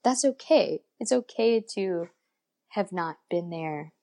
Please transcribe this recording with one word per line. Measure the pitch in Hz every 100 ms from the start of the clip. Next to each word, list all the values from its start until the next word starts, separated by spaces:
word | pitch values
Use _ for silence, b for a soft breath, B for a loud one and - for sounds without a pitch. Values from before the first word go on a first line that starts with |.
that's | 240 254
okay. | 277 262 - 311 156 156 _ _
It's | 220
okay | 254 240 - 226 226 220
to | - 190 175 175 _ _ _ _ _ _
have | 214 196
not | 180 165 151 _
been | 175 175
there | 165 160 151 156 _